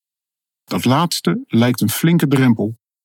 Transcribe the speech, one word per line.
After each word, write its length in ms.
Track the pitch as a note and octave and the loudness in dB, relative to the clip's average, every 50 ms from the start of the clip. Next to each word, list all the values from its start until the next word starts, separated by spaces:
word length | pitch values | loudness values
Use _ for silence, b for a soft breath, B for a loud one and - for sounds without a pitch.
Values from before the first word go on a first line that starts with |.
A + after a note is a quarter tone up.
| _ _ _ _ _ _ _ _ _ _ _ _ _ | _ _ _ _ _ _ _ _ _ _ _ _ _
Dat 220 | _ - F#2 D#2+ | _ -8 -4 0
laatste 580 | A#2+ C3 C#3+ F3 E3+ - - - F3 E3+ A#3 C4+ - | 0 2 2 0 -2 -4 -4 -4 -2 -4 -4 -6 -2
lijkt 340 | - A2+ A#2 B2 B2 - | 0 2 2 2 0 0
een 80 | - - | -2 -4
flinke 380 | - - - D#3+ F3 E3 D#3+ C#3+ | -2 0 0 2 2 2 2 2
drempel, 500 | C#3 C3 C3 B2+ A#2 A2+ G2+ G#2+ A#2 - _ _ _ _ | 2 2 2 2 2 0 -2 -6 -6 -10 _ _ _ _